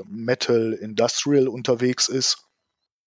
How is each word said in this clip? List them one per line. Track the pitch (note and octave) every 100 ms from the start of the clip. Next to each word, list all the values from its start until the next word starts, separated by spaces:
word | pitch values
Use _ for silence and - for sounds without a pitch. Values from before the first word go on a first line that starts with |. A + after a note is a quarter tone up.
| F#2+
Metal, | G#2+ A#2 B2+ - A#2 A2+
Industrial | A2 G#2+ G#2+ A2+ - C#3+ C#3+ C3
unterwegs | A#2+ B2+ A#2 B2+ B2 -
ist. | C3 - - _ _ _ _ _ _